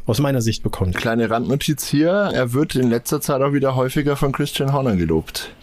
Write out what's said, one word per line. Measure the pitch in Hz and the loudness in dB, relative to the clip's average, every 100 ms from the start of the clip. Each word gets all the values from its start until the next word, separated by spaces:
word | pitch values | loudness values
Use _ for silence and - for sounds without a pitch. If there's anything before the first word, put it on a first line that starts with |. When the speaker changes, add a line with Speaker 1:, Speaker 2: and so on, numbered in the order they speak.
| - | 0
Speaker 1:
aus | 117 | 0
meiner | 143 135 | 2 0
Sicht | 113 107 | 0 -2
bekommt. | 107 - 92 90 | -4 -2 -2 -2
Speaker 2:
Kleine | 117 113 110 | 0 0 0
Randnotiz | 113 117 139 - 147 - | 0 0 -2 -2 -2 0
hier, | 143 160 202 196 | 2 2 2 0
er | 131 127 | 0 0
wird | 127 151 | 0 0
in | 131 127 | 2 2
letzter | 117 - 151 | 0 0 -4
Zeit | - 139 | 0 0
auch | 139 | 2
wieder | 143 135 131 | 2 2 2
häufiger | 127 151 147 139 | 0 0 0 0
von | 143 | 0
Christian | 131 143 - 135 | 0 -2 -2 0
Horner | 139 131 95 | 0 2 2
gelobt. | 82 80 - - - - | 2 0 0 -10 -12 -14